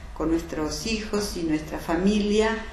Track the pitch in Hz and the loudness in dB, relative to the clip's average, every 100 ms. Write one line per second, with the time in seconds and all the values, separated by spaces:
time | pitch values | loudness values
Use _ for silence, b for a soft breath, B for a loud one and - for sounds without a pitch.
0 | B - 160 165 - 151 151 - 220 214 | B -4 0 0 0 -4 -2 -2 -2 -2
1 | - 208 202 180 165 151 - 156 - 165 | -2 -2 -2 -2 0 0 -2 -6 -2 2
2 | 196 208 208 208 214 220 B | 4 4 4 4 4 2 B